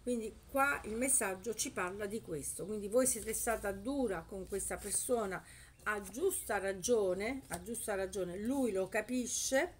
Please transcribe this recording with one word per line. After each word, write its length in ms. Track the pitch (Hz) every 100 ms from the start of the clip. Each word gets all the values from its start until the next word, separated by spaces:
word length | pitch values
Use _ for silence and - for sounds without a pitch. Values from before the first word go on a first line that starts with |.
Quindi 320 | 247 240 214 - -
qua 340 | 269 277 277 -
il 100 | 226
messaggio 580 | 269 - 202 185 226
ci 180 | 214 277
parla 340 | 214 180 202 208
di 160 | 214
questo, 440 | 202 156 - - 180
quindi 220 | 214 196
voi 180 | 233 254
siete 280 | 233 208
stata 380 | 214 - 220 208
dura 500 | 196 214 285 240 175
con 260 | 165 196 180
questa 300 | 196 - 180
persona 680 | 208 - - 240 202 180 - - - -
a 180 | 208 208
giusta 560 | 190 214 370 - - 208
ragione, 840 | 190 196 175 233 196 185 220 269 -
a 120 | 170
giusta 340 | 180 233 - 196
ragione, 420 | 190 196 175 180
lui 340 | 220 277 247
lo 160 | 190 185
capisce 840 | 220 214 254 233 - - 262 349 -